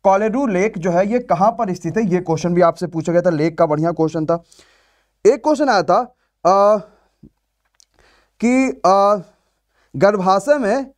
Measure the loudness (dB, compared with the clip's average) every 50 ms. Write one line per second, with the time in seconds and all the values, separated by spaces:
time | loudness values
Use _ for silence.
0 | 2 2 2 2 0 -2 -2 -2 -4 -2 -2 -2 -2 -2 -4 -4 -4 -2 0 0
1 | 0 0 -2 -4 -2 -2 -2 0 0 0 0 -2 -6 -6 -6 -6 -8 -6 -4 -2
2 | -2 0 -2 -2 -2 -2 -4 -2 -2 -2 2 2 2 2 2 -2 -10 -8 -8 -6
3 | -4 0 -2 0 0 0 0 0 -2 -2 0 0 0 0 0 -2 -2 -4 -2 -2
4 | -2 -2 -2 -4 -4 -2 -4 -4 _ _ _ -20 _ _ _ _ _ _ _ _
5 | _ _ _ _ _ 2 2 2 0 -2 0 0 0 0 2 0 2 2 0 0
6 | 0 -4 _ _ _ _ _ _ 0 2 2 4 4 2 2 0 -4 -12 _ _
7 | _ _ _ _ -20 -20 _ _ _ _ _ _ _ _ _ _ _ _ _ _
8 | _ _ _ _ _ _ _ _ -2 0 2 2 0 0 -4 0 2 2 4 4
9 | 4 2 0 -2 -4 _ _ _ _ _ _ _ _ _ _ _ _ _ -2 0
10 | 2 2 2 2 0 0 0 0 2 0 0 0 2 -2 -2 -2 -4 -8 _